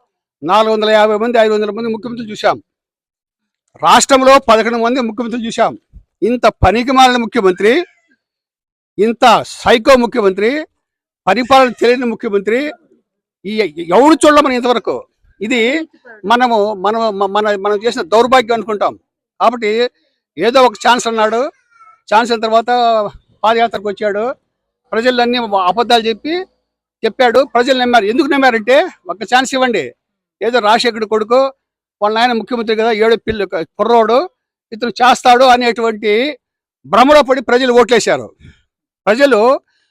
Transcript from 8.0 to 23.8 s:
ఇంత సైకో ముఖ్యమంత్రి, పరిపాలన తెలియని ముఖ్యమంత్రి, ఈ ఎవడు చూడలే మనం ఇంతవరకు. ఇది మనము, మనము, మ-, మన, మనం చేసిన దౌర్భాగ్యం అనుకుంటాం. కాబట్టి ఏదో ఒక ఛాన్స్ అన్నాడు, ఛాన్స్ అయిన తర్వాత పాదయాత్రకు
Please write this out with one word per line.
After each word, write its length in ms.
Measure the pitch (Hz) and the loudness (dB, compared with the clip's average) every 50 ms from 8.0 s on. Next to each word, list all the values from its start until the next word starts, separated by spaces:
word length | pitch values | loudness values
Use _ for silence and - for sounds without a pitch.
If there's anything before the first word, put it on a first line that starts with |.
| _ _ _ _ _ _ _ _ _ _ _ _ _ _ _ _ _ _ _ - | _ _ _ _ _ _ _ _ _ _ _ _ _ _ _ _ _ _ _ -2
ఇంత 440 | 202 226 226 - 262 247 208 170 127 | -2 -2 0 2 2 4 4 2 0
సైకో 540 | - - - - 190 226 254 220 269 269 | -4 -10 -6 -2 0 0 2 4 4 4
ముఖ్యమంత్రి, 680 | 254 240 220 - 247 208 196 190 190 202 226 277 311 311 - _ _ _ _ _ _ _ _ _ _ _ | 4 2 0 -2 -2 0 0 0 0 -2 -4 -4 -4 -8 -12 _ _ _ _ _ _ _ _ _ _ _
పరిపాలన 460 | 185 196 226 254 - 269 269 262 247 214 | -2 -2 -2 0 2 4 4 4 2 0
తెలియని 320 | - 247 233 247 254 254 | 0 0 0 0 0 -2
ముఖ్యమంత్రి, 680 | 240 220 - - 226 196 202 196 208 220 254 294 302 - - _ _ _ _ _ _ _ _ _ _ _ _ - | -4 -6 -6 -6 -4 -4 -2 -2 -2 -2 -2 -4 -6 -10 -14 _ _ _ _ _ _ _ _ _ _ _ _ -12
ఈ 120 | 190 220 214 208 165 147 160 | -8 -4 -4 -4 -4 -6 -10
ఎవడు 480 | 165 160 175 214 277 302 320 - - | -6 0 2 4 4 4 4 4 4
చూడలే 160 | 302 294 294 294 | 4 4 4 2
మనం 120 | 277 254 | 2 0
ఇంతవరకు. 520 | 247 247 247 240 226 - 175 143 117 - _ _ _ _ _ _ - | -2 -2 -2 -2 -2 -4 -6 -6 -8 -10 _ _ _ _ _ _ -10
ఇది 480 | 196 220 262 240 220 240 277 330 320 - _ _ _ 247 226 214 196 | -6 -4 -2 0 0 0 -2 -4 -6 -10 _ _ _ -20 -20 -10 -4
మనము, 500 | 196 226 247 254 247 233 214 202 214 214 | -2 0 0 0 0 0 0 0 -2 -4
మనము, 360 | 190 180 202 220 226 226 220 | -4 -4 -4 -2 -2 -2 -4
మ-, 160 | 202 190 202 | -2 -2 -4
మన, 300 | 190 196 208 214 214 208 | -2 -2 -2 -2 -2 -2
మనం 280 | 196 190 208 208 202 214 | -2 -2 -4 -4 -2 -2
చేసిన 180 | 240 226 247 208 | -4 -4 -6 -4
దౌర్భాగ్యం 500 | 156 208 226 240 247 262 262 240 214 233 | 0 2 2 2 4 2 2 2 0 -2
అనుకుంటాం. 440 | 226 214 226 214 196 196 156 113 - _ _ _ _ _ _ _ - | -4 -4 -6 -6 -4 -4 -4 -6 -8 _ _ _ _ _ _ _ -2
కాబట్టి 500 | 185 226 240 240 226 208 214 226 240 247 - _ _ _ _ _ _ _ _ 143 | -2 -2 -2 -2 -4 -4 -2 -2 -2 -4 -6 _ _ _ _ _ _ _ _ -4
ఏదో 240 | 175 226 247 262 262 | -2 0 2 2 2
ఒక 100 | 254 - | 2 0
ఛాన్స్ 340 | - - 233 240 247 - | -2 0 0 0 0 -2
అన్నాడు, 400 | 233 226 226 214 220 220 233 262 320 - _ _ _ _ _ _ _ _ _ _ - 208 | -4 -2 -2 -2 -2 -2 -2 -4 -6 -8 _ _ _ _ _ _ _ _ _ _ -2 0
ఛాన్స్ 180 | 214 247 220 240 | 0 0 0 -2
అయిన 80 | 220 | -4
తర్వాత 260 | 226 220 220 226 226 240 247 247 240 233 226 220 208 190 - - _ _ _ _ - | -2 0 0 0 0 0 0 0 0 0 0 0 -2 -4 -8 -14 _ _ _ _ -2
పాదయాత్రకు 440 | 214 233 233 233 226 - 208 | 0 0 0 0 -2 -2 -6